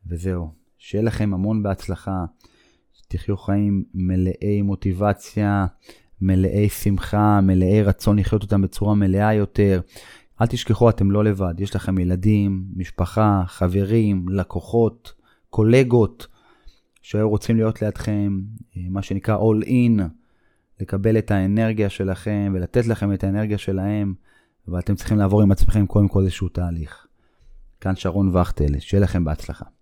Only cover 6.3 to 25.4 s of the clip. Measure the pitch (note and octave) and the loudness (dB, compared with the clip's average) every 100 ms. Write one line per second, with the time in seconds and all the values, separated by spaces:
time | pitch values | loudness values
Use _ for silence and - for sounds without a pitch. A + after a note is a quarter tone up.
6.3 | F#2 F#2 G2+ G#2 - - G2 - G#2 G#2 | 2 2 2 0 0 -2 -2 -2 0 4
7.3 | G#2 F#2+ F#2 F#2 G#2+ G2+ G2 - G#2 G2 | 4 4 4 4 4 2 2 2 2 2
8.3 | G#2+ G2 G2+ F#2+ - G#2 G#2 G2 F#2+ G#2+ | -2 0 -2 -2 -2 0 2 2 2 2
9.3 | A2 G2+ - G2+ F#2+ E2+ - - - _ | 0 0 2 2 2 -2 -16 -20 -20 _
10.3 | _ A#2 B2 - A2+ A#2 G#2+ G2 G2+ G#2+ | _ -2 -2 -2 4 4 4 0 2 0
11.3 | G2 F#2 E2+ G2 G2 - F#2+ F2+ F#2 G2 | 0 -2 -4 -6 -4 -2 -2 0 0 2
12.3 | G#2+ G2+ F#2+ F#2+ F#2 F#2 - F2+ - G#2+ | 2 2 -2 -6 -8 -8 -4 -4 0 2
13.3 | G2+ F2+ - F#2 F#2+ G2 A2+ G#2+ G2 F2+ | 2 -2 -2 -2 0 0 2 2 0 -2
14.3 | F#2+ F2+ F2+ - A#2 A2+ A2+ - - _ | -4 -4 -8 -4 0 0 -2 -20 -20 _
15.3 | _ _ - A2 B2 B2+ A#2+ G2+ - - | _ _ 0 4 4 4 2 2 -2 -20
16.3 | _ _ _ - _ _ _ - G#2 G#2+ | _ _ _ -20 _ _ _ -8 -2 0
17.3 | G#2 - A2+ A2+ A2 G#2+ - - G#2 G2+ | -2 0 0 0 -2 -6 -6 -4 -2 -2
18.3 | G2 G2 A2 - F2+ F2+ F#2+ - G2 - | -4 -8 -14 -16 -12 -8 -6 -6 -6 -2
19.3 | G#2 A2 G#2+ - B2 A#2+ A2 F2 - _ | 0 2 2 2 2 4 2 0 -8 _
20.3 | _ _ _ _ _ G2 G2 G#2 A2 - | _ _ _ _ _ -6 -2 2 0 2
21.3 | G2+ F#2+ G#2 A2+ G#2+ G2+ - F#2+ F#2 - | 0 2 2 0 0 -2 -2 -4 -4 -4
22.3 | G#2 G2+ F#2 F2 B2 A#2 A2 G2+ F#2+ F#2+ | -4 -2 -4 -2 -2 0 -2 -2 -2 -2
23.3 | G2 G#2+ G#2 - F#2+ G2 G#2 G2+ F#2 _ | -2 -2 -4 -4 -4 -2 -2 -4 -6 _
24.3 | _ _ _ - F2 F2 G2+ - G#2+ G2 | _ _ _ -8 -6 -4 -4 0 0 4
25.3 | G#2 | 4